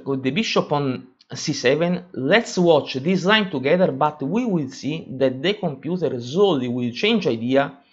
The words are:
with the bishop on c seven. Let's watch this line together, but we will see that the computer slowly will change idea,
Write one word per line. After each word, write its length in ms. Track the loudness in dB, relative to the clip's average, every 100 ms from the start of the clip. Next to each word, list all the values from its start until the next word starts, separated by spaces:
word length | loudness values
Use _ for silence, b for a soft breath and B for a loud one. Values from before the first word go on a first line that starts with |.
| -4
with 160 | -2
the 80 | -2
bishop 400 | -2 0 0 0
on 360 | 0 0 -4 -8 _ -16
c 200 | -8 -6
seven. 520 | 0 2 2 2 -2 -6
Let's 440 | -4 2 2 2 2
watch 360 | 4 4 2
this 320 | -4 0 0 4
line 240 | 2 2
together, 420 | -2 2 4 2
but 300 | 2 -2 -2
we 240 | -4 -2 0
will 240 | -2 -4
see 380 | -6 -6 -6 -6 0
that 240 | 0 0
the 140 | -2 -2
computer 640 | -4 -6 -6 -2 -2 -4
slowly 460 | -4 2 2 2 -2
will 240 | -2 -4
change 360 | -2 0 2 0
idea, 500 | -2 2 2 0 -6 b